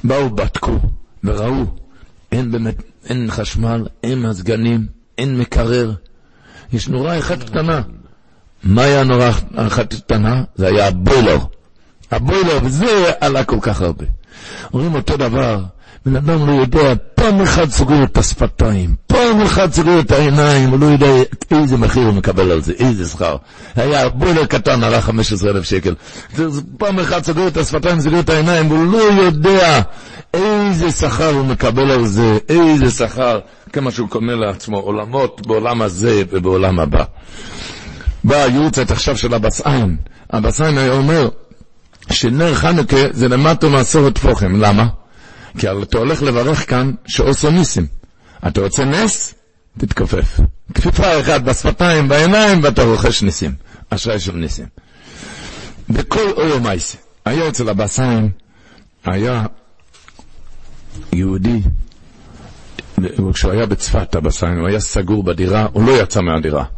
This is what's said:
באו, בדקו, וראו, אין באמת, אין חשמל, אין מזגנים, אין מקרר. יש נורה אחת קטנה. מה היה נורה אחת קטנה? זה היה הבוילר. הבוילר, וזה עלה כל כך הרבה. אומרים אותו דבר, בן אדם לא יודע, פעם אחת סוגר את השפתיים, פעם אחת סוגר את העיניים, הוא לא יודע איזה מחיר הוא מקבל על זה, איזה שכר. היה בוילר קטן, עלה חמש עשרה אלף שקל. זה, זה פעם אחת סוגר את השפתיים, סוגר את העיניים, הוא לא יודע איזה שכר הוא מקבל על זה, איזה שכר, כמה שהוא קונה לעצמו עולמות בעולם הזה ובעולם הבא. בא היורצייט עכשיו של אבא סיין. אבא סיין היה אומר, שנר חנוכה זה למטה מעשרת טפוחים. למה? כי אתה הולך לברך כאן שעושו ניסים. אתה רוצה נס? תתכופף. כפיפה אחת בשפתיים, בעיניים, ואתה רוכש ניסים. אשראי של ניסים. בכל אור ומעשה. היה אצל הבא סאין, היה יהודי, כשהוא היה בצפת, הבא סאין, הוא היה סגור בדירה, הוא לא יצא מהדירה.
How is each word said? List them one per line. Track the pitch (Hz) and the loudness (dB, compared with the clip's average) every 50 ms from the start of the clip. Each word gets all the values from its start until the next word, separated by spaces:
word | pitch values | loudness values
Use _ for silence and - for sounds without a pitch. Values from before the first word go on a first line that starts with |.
| - | 0
באו, | 117 131 139 139 131 | 0 0 0 -2 -2
בדקו, | 107 101 98 104 - - - - 117 - - - - - - _ - - - | -2 -2 -4 -4 -4 -4 -4 -4 -2 0 0 -2 -4 -4 -10 _ -20 -8 -6
וראו, | 98 110 101 107 117 131 135 123 90 - - - - - - - - - - _ _ - | -4 -4 -2 -2 -4 -2 -2 -4 -6 -8 -12 -16 -20 -20 -20 -20 -20 -20 -20 _ _ -6
אין | 117 127 120 | -4 -4 -4
באמת, | 113 117 113 113 107 - - - - _ _ - | -4 -4 -4 -6 -6 -8 -12 -16 -20 _ _ -8
אין | 113 127 120 110 | -6 -4 -4 -6
חשמל, | 104 - 107 - - - 117 113 117 117 110 - - _ - | -6 -6 -8 -4 -4 -2 -2 -2 -2 -4 -6 -8 -12 _ -6
אין | 117 131 131 120 | -4 -4 -2 -4
מזגנים, | 113 110 92 92 107 113 110 113 117 117 113 110 107 - _ _ _ _ - | -4 -6 -6 -4 -4 -2 0 0 0 0 -2 -2 -6 -10 _ _ _ _ -6
אין | 135 139 131 123 | -4 -4 -2 -2
מקרר. | 120 - - - 117 113 120 123 120 110 107 92 - - - _ _ _ _ _ _ - - - - - 123 | -4 -2 0 -2 0 0 0 0 0 -2 -4 -8 -12 -20 -20 _ _ _ _ _ _ -20 -20 -20 -12 -6 -6
יש | 113 - - | -6 -4 -4
נורה | - 127 135 160 170 165 | -4 -4 -4 -4 -4 -4
אחת | - - 180 - - | -4 -6 -6 -6 -8
קטנה. | - - 165 156 165 160 147 - - - - - - - _ _ _ _ _ _ _ _ _ - | -8 -6 -4 -2 -2 -2 -4 -4 -8 -12 -20 -20 -20 -20 _ _ _ _ _ _ _ _ _ 0
מה | 92 98 117 131 | 2 2 4 4
היה | 143 143 139 135 | 4 4 4 2
נורה | 131 127 123 123 120 110 87 - - - | 2 2 4 2 2 2 0 -2 -4 -4
אחת | - 110 107 - 127 113 - - | -4 -2 -2 0 -2 -2 -4 -6
קטנה? | 110 - _ 117 107 104 110 123 127 101 - - | -12 -4 _ 0 0 2 2 0 0 -2 -6 -4
זה | - 95 | -2 0
היה | 92 90 104 101 98 | 2 2 4 2 2
הבוילר. | 92 90 90 92 - 131 117 104 76 69 - - - - _ _ _ _ _ _ _ _ - _ | 0 0 2 2 4 4 4 4 2 0 0 -4 -10 -14 _ _ _ _ _ _ _ _ -10 _
הבוילר, | 120 110 120 135 180 196 190 170 156 139 127 | -4 -2 -2 0 0 0 2 0 0 0 0
וזה | 131 131 147 196 247 214 202 180 170 - - | 0 0 0 0 2 2 2 2 2 0 0
עלה | 147 143 135 135 131 | -2 0 0 0 -2
כל | - - 107 | 0 -2 -2
כך | 104 117 101 - 95 | -2 -2 -2 -2 -2
הרבה. | 87 78 - - - - - - _ - - - - - - - - - | -4 -4 -4 -4 -6 -6 -6 -8 _ -20 -20 -20 -20 -18 -18 -16 -6 -4
אומרים | 123 143 175 160 | -2 -2 0 -2
אותו | 139 110 - 151 | -2 -2 -2 -2
דבר, | 143 139 120 113 131 135 120 110 101 92 92 - - - - - - _ | -2 -2 -2 0 -2 -2 -2 -2 -4 -6 -8 -14 -20 -20 -20 -20 -8 _
בן | 131 135 | -2 -2
אדם | 131 143 151 165 160 147 | 0 0 0 0 2 2
לא | 147 143 | 2 2
יודע, | 135 131 123 - 156 147 139 123 110 - - - | 2 2 2 2 2 4 4 2 0 -4 -4 -2
פעם | - 226 220 202 196 | 0 2 2 2 2
אחת | 196 165 - - 170 147 | 2 2 2 2 0 0
סוגר | 110 - 143 131 147 147 135 | 2 0 2 4 4 4 4
את | 117 - 113 | 2 2 0
השפתיים, | 104 - - - 120 - - - - 120 104 98 90 85 - - - | 0 0 0 -2 -2 -2 0 0 0 2 2 0 0 0 -2 -2 0
פעם | - - 247 247 233 226 208 | -2 0 2 2 2 4 2
אחת | 214 180 147 185 196 180 - | 2 2 2 2 0 2 2
סוגר | 165 165 165 180 165 | 2 2 4 4 4
את | 151 - | 4 4
העיניים, | - 139 151 147 139 151 147 147 143 139 131 131 | 2 2 4 4 4 4 4 4 4 4 4 4
הוא | 127 135 | 4 4
לא | 147 | 4
יודע | 151 147 139 147 139 135 127 131 - - - - - | 4 4 4 6 6 6 4 4 2 -2 -14 -4 0
איזה | 165 151 151 135 127 | 2 2 2 2 2
מחיר | 120 113 107 - 127 123 | 2 2 2 2 2 2
הוא | 110 101 | 2 2
מקבל | 98 92 - 92 92 95 92 | 2 0 0 2 2 2 2
על | 87 80 | 2 0
זה, | 73 76 87 92 | 0 -2 -2 0
איזה | 120 131 117 98 90 80 | 2 2 2 0 -4 -6
שכר. | - - 92 85 73 67 - - - - - - - | -4 -4 -4 -4 -4 -6 -8 -16 -20 -20 -20 -8 -4
היה | 110 117 139 151 143 131 127 | -2 0 0 2 2 0 0
בוילר | 120 127 147 180 170 160 151 | 0 0 0 2 2 2 2
קטן, | - - 139 104 139 135 120 113 | 0 0 -2 0 0 0 2 2
עלה | 117 113 117 | 2 0 0
חמש | - - 110 110 110 107 107 | 0 0 0 0 0 -2 -2
עשרה | 95 92 104 | -2 0 0
אלף | 101 98 87 | 0 -2 -2
שקל. | - - 92 85 98 85 - - - - - - - - | -2 -4 -2 0 -2 -4 -4 -10 -20 -20 -20 -20 -12 -6
זה, | 147 160 160 | -4 -4 -4
זה | 143 143 151 180 131 - | -4 -8 -10 -10 -10 -6
פעם | 214 202 196 190 | -4 -2 -2 -2
אחת | 175 165 185 175 - | -2 -2 -4 -4 -2
סוגר | 165 165 160 185 180 | -2 -2 0 -2 -2
את | 147 | 0
השפתיים, | 160 156 - - 151 - 175 175 165 | -2 -4 -2 -2 -2 0 0 0 2
סוגר | 139 156 156 175 | 0 2 0 0
את | 160 160 | 2 2
העיניים, | 160 156 151 170 175 165 156 | 2 2 2 2 2 2 2
הוא | 156 151 156 165 | 2 2 2 2
לא | 175 202 226 | 2 2 4
יודע | 220 214 202 196 190 180 160 147 151 190 196 190 180 165 151 131 98 - - - - - - - - _ - | 4 4 6 6 4 4 2 2 4 4 6 6 6 6 4 2 2 -2 -6 -16 -20 -20 -20 -20 -12 _ -2
איזה | 170 190 214 214 208 202 202 190 160 170 170 151 | -2 0 0 0 0 0 0 0 0 0 -2 -2
שכר | - 165 147 113 107 160 160 | -2 -2 -2 0 0 0 0
הוא | 147 139 135 | 2 0 0
מקבל | 135 127 - - 117 110 127 135 139 | 0 -2 0 0 0 2 2 2 2
על | 135 127 117 | 2 2 2
זה, | 110 98 107 120 113 107 107 - - | 2 2 2 4 4 4 2 0 2
איזה | 156 170 170 160 156 143 131 123 | 4 4 6 6 6 4 4 2
שכר, | 123 - 120 107 87 123 131 123 117 104 - - - - - - - | 2 0 -2 -4 -2 0 0 0 0 0 -4 -8 -20 -20 -20 -8 -6
כמה | 147 135 127 | -4 -4 -4
שהוא | 110 120 120 101 | -4 -4 -6 -4
קונה | - 117 110 117 120 | -4 -4 -4 -4 -2
לעצמו | 117 110 101 95 - - - 107 101 | -2 -2 -4 -4 -6 -8 -6 -6 -6
עולמות | 95 98 104 107 104 107 123 139 131 123 - - 101 | -4 -4 -4 -6 -6 -4 -2 -2 -2 -2 -4 -8 -4
בעולם | 110 110 110 107 120 120 117 113 | -2 -2 0 0 -2 -2 -2 -2
הזה | 104 90 87 104 120 113 104 98 90 | -2 -2 -2 -2 0 2 0 0 0
ובעולם | 98 95 90 92 92 92 95 95 92 87 | -2 -2 0 0 0 2 2 2 2 0
הבא. | 80 73 73 78 73 - - - - - - - - - - - - - - - - - - - - - - - - | 0 2 2 0 0 0 -6 -18 -20 -20 -20 -18 -18 -16 -14 -14 -14 -14 -16 -16 -18 -18 -18 -8 -6 -6 -6 -2 0
בא | - 139 | 0 2
היורצייט | 147 143 127 123 139 151 156 - 135 127 - | 2 2 2 2 2 0 0 0 -2 -2 -2
עכשיו | 110 98 - - 139 | -2 -2 -2 -4 -4
של | 110 - 123 120 | -2 -2 -2 -2
אבא | 113 104 - | 0 0 -2
סיין. | - - - 151 139 131 113 95 82 76 - - - - - - - | -2 -2 -2 -2 0 0 0 0 -2 -4 -6 -10 -14 -20 -12 -6 -4
אבא | 110 107 113 | -2 0 0
סיין | 110 - 156 160 147 135 | 0 0 0 0 0 2
היה | 135 127 127 | 2 2 2
אומר, | 135 135 143 165 165 135 113 - - - _ - - - - - - _ _ _ _ - - | 2 2 2 2 2 2 0 -2 -6 -14 _ -20 -20 -20 -20 -20 -20 _ _ _ _ -10 -6
שנר | - - - 120 120 143 165 170 147 | -4 -2 0 0 2 2 2 2 2
חנוכה | 120 - 165 175 165 139 - 139 135 139 139 | 0 0 2 2 0 2 2 2 2 2 2
זה | - - 123 123 | 0 0 0 2
למטה | 123 127 143 160 165 - - 156 | 2 2 4 2 2 2 2 2
מעשרת | 139 135 123 - - 156 143 135 107 | 4 2 2 2 2 4 4 4 2
טפוחים. | - - - 117 - 104 92 92 104 | 2 2 2 2 2 2 2 2 4
למה? | 107 104 101 104 113 117 - - _ _ - - - - - - - - - - | 4 4 4 4 2 2 0 -6 _ _ -20 -20 -20 -20 -20 -20 -20 -18 -8 -4
כי | - 101 95 101 101 | -4 -4 -2 -4 -4
אתה | - - 113 | -2 0 0
הולך | 117 135 160 - 139 | 0 0 -2 0 0
לברך | 139 123 120 120 135 156 127 - - | 0 0 0 0 0 0 -2 -2 -2
כאן | 131 123 127 135 - - _ | 0 0 0 -2 -4 -6 _
שעושו | - - - - 135 135 - - 151 | -8 -2 0 2 2 2 2 2 2
ניסים. | 160 180 170 - - - 85 73 - - - _ _ _ _ _ - - - | 4 4 2 2 0 -2 -4 -4 -6 -12 -14 _ _ _ _ _ -20 -6 -6
אתה | 87 73 - | -4 -2 0
רוצה | 98 98 - - 135 | -2 -2 0 0 0
נס? | 131 147 180 220 214 - - - - - _ _ _ _ _ _ _ _ 104 | 0 0 0 0 0 -2 -4 -6 -10 -12 _ _ _ _ _ _ _ _ -6
תתכופף. | - 104 - - - - - 95 - - - - - - - - - - - | -4 -4 -2 -2 -2 -2 0 0 0 0 2 2 2 2 2 -4 -16 -6 -2
כפיפה | - - 175 170 - 196 190 165 151 | 0 2 2 2 2 2 2 2 2
אחת | 127 - 156 139 | 2 0 0 0
בשפתיים, | 123 131 123 - - 170 - - 175 175 170 156 147 135 | 2 0 -2 0 0 -2 0 2 2 2 4 2 2 2
בעיניים, | 139 147 156 175 196 214 214 208 196 175 147 | 2 4 4 4 4 4 4 4 4 4 4
ואתה | 147 - - 127 | 2 2 4 2
רוכש | 117 110 98 101 120 110 - 101 | 2 2 2 2 0 0 2 0
ניסים. | 98 85 - - 76 67 - - - - - - - | -2 -2 -2 -6 -6 -6 -8 -12 -20 -20 -20 -10 -8
אשראי | - 98 - 113 110 104 | -8 -6 -4 -4 -4 -4
של | 80 95 87 | -4 -6 -6
ניסים. | 85 82 76 - - 62 50 _ - _ _ _ - - - - - - - - - - - - - - - - - - - | -6 -6 -6 -6 -8 -10 -14 _ -20 _ _ _ -20 -20 -20 -20 -20 -20 -18 -18 -18 -16 -16 -16 -16 -18 -18 -18 -18 -6 -2
בכל | 110 - - - - 208 220 202 - | -2 -2 -2 -2 -2 -2 0 0 0
אור | - 151 160 147 | 0 0 0 0
ומעשה. | 131 120 113 98 90 - - - - _ _ _ _ _ | 0 -2 -2 -2 -4 -6 -8 -10 -14 _ _ _ _ _
היה | 104 120 160 165 156 | -4 -2 -2 -2 -2
אצל | 123 107 113 110 | -2 -4 -4 -2
הבא | 104 98 107 | -2 -2 -2
סאין, | 98 - - 131 127 120 110 110 104 95 - _ _ _ _ _ _ - - _ _ _ _ _ | -2 -2 -2 0 0 0 0 0 -2 -2 -6 _ _ _ _ _ _ -20 -20 _ _ _ _ _
היה | 85 92 98 104 123 127 117 104 104 - - _ _ - _ _ _ _ - _ - _ - - - - - - - - - - - - - - - - - - - - | -6 -4 -2 -2 -2 -2 -4 -4 -6 -8 -14 _ _ -20 _ _ _ _ -20 _ -20 _ -20 -20 -20 -20 -20 -18 -16 -16 -18 -18 -18 -20 -18 -18 -16 -16 -16 -10 -6 -4
יהודי, | 87 92 95 95 95 92 117 120 113 98 - - - - - - - - - - - - - - - - - - - - - - - - - - - 92 90 - - 98 95 - | -2 -2 -2 -2 -2 0 0 0 0 0 0 -2 -2 -6 -6 -10 -20 -20 -20 -20 -20 -20 -20 -20 -20 -20 -20 -20 -20 -20 -18 -18 -18 -18 -6 -4 -4 -4 -2 -2 -2 -2 -2 0
כשהוא | - - 98 92 | 0 0 0 0
היה | 110 117 | 0 0
בצפת, | 101 101 - - - - - 92 - - | -2 -2 -4 -2 -2 -2 -2 -2 -2 -4
הבא | 85 78 78 | -2 -2 -2
סאין, | - - - 85 87 85 | -2 -2 -2 -2 -2 -2
הוא | 82 90 | -2 -2
היה | 101 107 | -2 -2
סגור | 101 - - 110 95 90 107 107 95 | -4 -4 -4 -4 -2 0 -2 -2 0
בדירה, | 92 87 82 92 90 95 107 107 107 - | -2 -2 -2 0 0 0 0 0 0 0
הוא | 101 107 | 2 4
לא | 123 135 123 101 | 4 4 4 2
יצא | 90 - 107 | 2 0 -2
מהדירה. | 92 85 80 80 78 80 73 71 65 - - | 0 0 -2 -2 -2 -2 -2 -2 -4 -4 -8